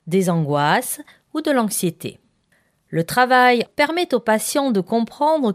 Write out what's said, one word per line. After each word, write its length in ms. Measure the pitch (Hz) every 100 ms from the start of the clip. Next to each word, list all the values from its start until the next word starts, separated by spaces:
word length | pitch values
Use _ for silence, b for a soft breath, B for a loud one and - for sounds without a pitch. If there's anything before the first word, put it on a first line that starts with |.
| -
des 220 | 185 180
angoisses 720 | 170 147 143 147 202 - - - b b
ou 80 | 302
de 100 | 320
l'anxiété. 680 | 262 214 - 180 165 117 - _ _ _ _ _ _ -
Le 140 | 160
travail 600 | 165 247 254 254 247 240 - -
permet 360 | 294 339 349
aux 80 | 247
patients 520 | - 214 - 294 277
de 80 | 202
comprendre 720 | 170 226 226 - 294 311 233